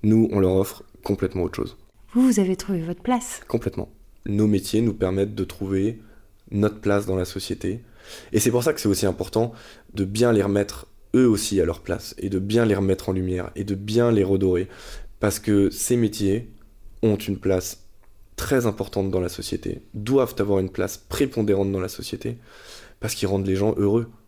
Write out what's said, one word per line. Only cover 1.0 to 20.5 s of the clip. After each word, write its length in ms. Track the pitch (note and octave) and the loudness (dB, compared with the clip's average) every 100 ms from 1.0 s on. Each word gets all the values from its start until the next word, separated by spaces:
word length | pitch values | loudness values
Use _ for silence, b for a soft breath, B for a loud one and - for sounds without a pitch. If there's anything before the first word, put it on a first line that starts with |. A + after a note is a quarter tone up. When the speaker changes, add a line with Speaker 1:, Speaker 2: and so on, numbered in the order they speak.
Speaker 1:
complètement 400 | - G2+ F#2 F#2+ | -4 -2 -2 -2
autre 100 | E2+ - | -4 -4
chose. 200 | - - - _ - | -8 -8 -20 _ -4
Speaker 2:
Vous, 100 | A#3+ C4 | 2 4
vous 140 | G#3 | 4
avez 160 | F#3 F#3 | 2 0
trouvé 240 | - F#3 | -2 -4
votre 220 | D#3+ F3 | -4 -6
place. 380 | - B3 - - - | -2 -2 -2 -14 -4
Speaker 1:
Complètement. 420 | A#2 - - - - - - - | -4 -2 -6 -10 -14 -20 -14 -4
Nos 200 | G#2 G#2+ | 2 4
métiers 320 | G2+ F#2+ G#2 | 2 2 0
nous 120 | A#2 | 0
permettent 400 | G2 F#2 F#2+ G2+ | 0 -2 0 -2
de 100 | G#2+ | -2
trouver 560 | F#2 - F#2+ F#2+ G#2 A#2 b b b b - | -6 -6 -2 0 0 -4 b b b b -6
notre 300 | G#2 G#2 G#2 | 0 0 0
place 260 | G2+ G2+ G2 | 0 0 0
dans 100 | F#2+ | -2
la 80 | |
société. 580 | F2+ G2 - E2+ F2+ A2+ B B B B B | -2 -6 -8 -6 -4 -6 B B B B B
Et 80 | G#2 | 0
c'est 100 | A#2+ | 2
pour 140 | A#2+ | 2
ça 80 | C3 | 0
que 80 | - | 0
c'est 80 | G#2+ | 0
aussi 180 | F#2+ G2 | 2 0
important 460 | F2+ - A2 A#2+ A#2 B B B | -2 -2 0 -2 -4 B B B
de 100 | G#2 | -4
bien 280 | F#2+ G#2+ A#2+ | -4 2 4
les 100 | A2 | 4
remettre 460 | G2 G2+ G2+ - - - - | 4 2 0 -6 -18 -20 0
eux 120 | B2 B2+ | 4 4
aussi 320 | G#2 - F#2+ | 4 0 0
à 40 | |
leur 160 | E2 - | 0 -2
place 340 | - F2+ - - | -6 -6 -6 -8
et 120 | F#2+ | -4
de 80 | G2 | -4
bien 240 | G2 A2 | 0 2
les 100 | A2+ | 2
remettre 360 | G2 F#2+ F#2+ - | 2 2 0 -2
en 20 | |
lumière 380 | F#2+ F#2 F2+ - | -2 -2 -4 -6
et 100 | - | -8
de 100 | G2+ F#2+ | -6 -6
bien 340 | G#2 A2 A#2+ | 0 2 4
les 140 | A2 | 4
redorer. 440 | F#2+ G2 F#2+ F2+ F#2 B B B B - | 4 4 4 2 -2 B B B B -2
Parce 180 | G#2 - | -2 -2
que 320 | - G#2 G2 | 0 4 2
ces 260 | - - A#2+ | 0 0 2
métiers 540 | A2 - G2 G#2 A#2+ - - - - - | 2 0 0 0 -4 -18 -20 -20 -20 -2
ont 140 | A2+ G2+ | 0 0
une 200 | - G2 | -2 -4
place 460 | F#2+ F#2+ - - - - - - - - | 0 0 -2 -12 -20 -20 -20 -20 -18 -10
très 300 | - C3+ A#2 | 0 2 2
importante 440 | G2+ G2 - G2 | -2 -4 -2 0
dans 100 | F#2+ | 0
la 80 | F2 | -2
société, 540 | - - - - - - | -6 -6 -6 -6 -8 -10
doivent 420 | G#2+ G#2+ C3+ B2+ - | -10 0 2 2 -2
avoir 200 | G2+ | 0